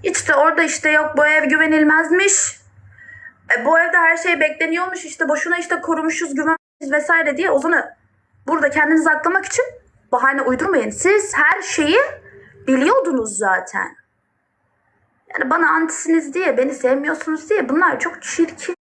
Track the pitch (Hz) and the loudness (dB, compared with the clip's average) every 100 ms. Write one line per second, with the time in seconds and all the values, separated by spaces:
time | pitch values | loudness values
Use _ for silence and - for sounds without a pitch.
0 | 381 339 - 285 311 330 320 - 311 302 | -4 -4 0 2 4 2 -2 -2 0 2
1 | 311 302 302 311 294 311 311 311 302 311 | 2 2 2 2 2 2 2 4 4 4
2 | 302 349 392 381 - - _ _ - - | 2 2 2 0 -2 -8 _ _ -20 -20
3 | - - - _ - 233 247 330 339 359 | -20 -20 -20 _ -4 -2 2 2 4 2
4 | 330 330 359 339 302 311 320 330 370 359 | 2 2 -2 0 0 0 -4 -2 -4 -8
5 | 320 - 320 302 339 349 339 339 - 320 | -12 -6 -2 -2 -2 -4 -2 -6 -2 -2
6 | 320 320 330 269 302 330 _ _ 285 294 | -2 -4 -6 -4 -2 -2 _ _ -4 -2
7 | 294 330 311 269 359 277 320 320 - - | 2 0 0 -2 0 0 2 -2 -2 -14
8 | _ _ _ _ - 320 294 302 302 320 | _ _ _ _ -4 0 0 0 2 2
9 | 311 302 339 370 381 - 508 - _ _ | 2 0 0 -2 -2 -4 -4 -6 _ _
10 | _ 247 269 277 254 254 330 330 214 208 | _ 0 0 0 -2 -2 0 0 0 -2
11 | 370 415 403 - 302 392 - - 302 403 | 2 2 0 0 0 0 -4 -2 2 2
12 | 587 - - - - - - 262 294 508 | 2 -4 -20 -20 -20 -12 -2 2 4 2
13 | - 262 220 208 202 185 - - - - | 2 -2 -4 -4 -2 -2 -2 -8 -8 -12
14 | _ _ _ _ _ _ _ _ _ _ | _ _ _ _ _ _ _ _ _ _
15 | _ _ _ - 262 330 320 320 320 - | _ _ _ -6 -2 2 2 2 0 -4
16 | 320 330 302 339 359 233 269 269 254 269 | 0 0 0 -2 0 0 0 0 0 0
17 | 294 320 - 311 - 415 247 294 359 - | -2 -6 -6 -6 -2 -2 0 0 0 0
18 | 339 - - - 330 - - 349 | -6 -8 -10 -2 -2 -4 -12 -12